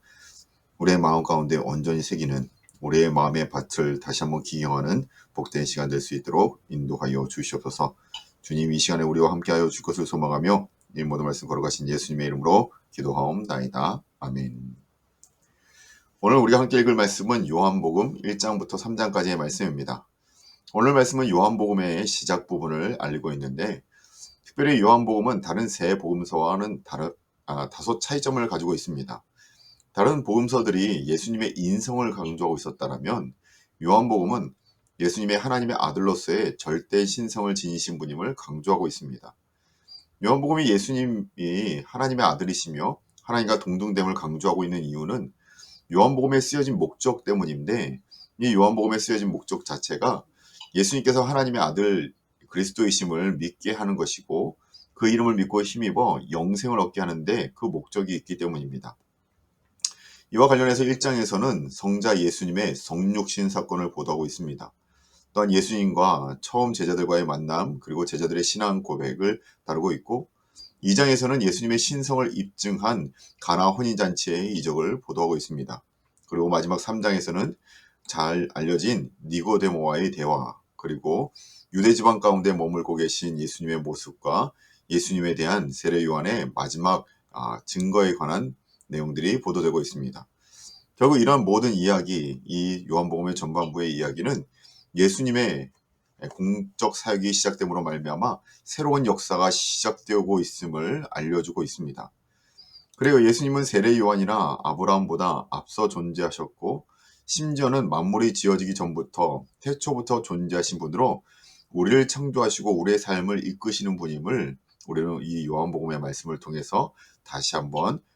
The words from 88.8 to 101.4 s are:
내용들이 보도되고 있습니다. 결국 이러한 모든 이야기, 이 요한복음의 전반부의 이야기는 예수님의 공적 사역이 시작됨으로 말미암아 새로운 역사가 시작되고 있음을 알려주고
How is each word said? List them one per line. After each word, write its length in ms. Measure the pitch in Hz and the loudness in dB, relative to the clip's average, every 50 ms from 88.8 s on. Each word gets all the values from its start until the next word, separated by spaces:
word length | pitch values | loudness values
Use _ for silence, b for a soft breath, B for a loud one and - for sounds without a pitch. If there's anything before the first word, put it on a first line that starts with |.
| _ | _
내용들이 540 | - 73 76 76 78 71 76 82 95 120 131 | -10 -8 -6 -6 -6 -6 -2 0 0 0 0
보도되고 400 | - 92 82 87 82 - - 80 | -2 -2 -2 0 0 0 0 0
있습니다. 460 | 71 - - 73 67 65 - - - _ _ B B B B B B B B B B B _ | -2 -4 -8 -8 -10 -10 -12 -14 -20 _ _ B B B B B B B B B B B _
결국 220 | - 127 139 143 127 | 4 6 6 8 8
이러한 260 | 117 131 143 - 92 | 8 6 6 6 4
모든 280 | 95 101 107 120 120 104 | 4 4 4 4 2 2
이야기, 680 | 90 90 98 98 90 87 90 90 82 73 69 67 65 - | 4 4 4 4 2 0 -2 -4 -4 -4 -6 -8 -10 -10
이 400 | - 87 87 90 90 92 90 90 76 | -6 -4 -2 0 -2 -2 -4 -4 -2
요한복음의 420 | 80 87 87 85 82 82 87 90 87 | 0 0 0 0 -2 -2 -2 -4 -4
전반부의 640 | - 80 78 78 87 82 78 76 85 85 80 76 | -4 -6 -4 -2 -2 -4 -2 -4 -4 -4 -2 -2
이야기는 500 | 73 73 71 67 - - 139 135 92 - - b b b b b b b b - | -4 -4 -4 -4 -4 -4 -2 -2 -4 -6 -12 b b b b b b b b 2
예수님의 800 | - 190 196 190 - 131 123 120 123 120 101 76 - 67 65 _ _ _ _ _ _ _ _ _ _ - - | 4 4 4 4 2 0 0 2 2 2 0 0 -4 -8 -12 _ _ _ _ _ _ _ _ _ _ -14 -14
공적 640 | - - 95 95 101 101 98 - - - 110 104 - | -8 -4 -2 -2 -2 -2 -4 -10 -4 -2 -2 -2 -2
사역이 380 | - - 113 104 98 95 101 98 | -4 -2 -2 0 0 0 0 0
시작됨으로 480 | - - 101 95 - 98 87 90 90 | 2 0 0 0 0 -4 -2 -2 -4
말미암아 580 | 82 78 78 76 76 78 76 85 110 123 98 - b b b b b | -4 -4 -6 -6 -6 -6 -4 -2 -2 -2 -2 -4 b b b b b
새로운 420 | - - - 147 147 143 139 131 | -12 -6 -2 0 2 2 4 4
역사가 440 | 107 98 - - - 92 90 95 92 | 2 0 0 -2 -4 0 2 4 4
시작되고 920 | 92 - - - - - - 110 107 - _ - 107 101 90 95 98 90 | 4 2 0 -2 -2 -2 -2 -2 -4 -4 _ 0 0 2 2 2 2 2
있음을 640 | 85 - - - 90 82 78 80 82 85 85 78 73 - | 0 -2 -6 -10 -10 -8 -6 -4 -4 -4 -4 -6 -6 -8
알려주고 540 | - - 80 80 87 85 | -8 -6 -4 -2 -2 -2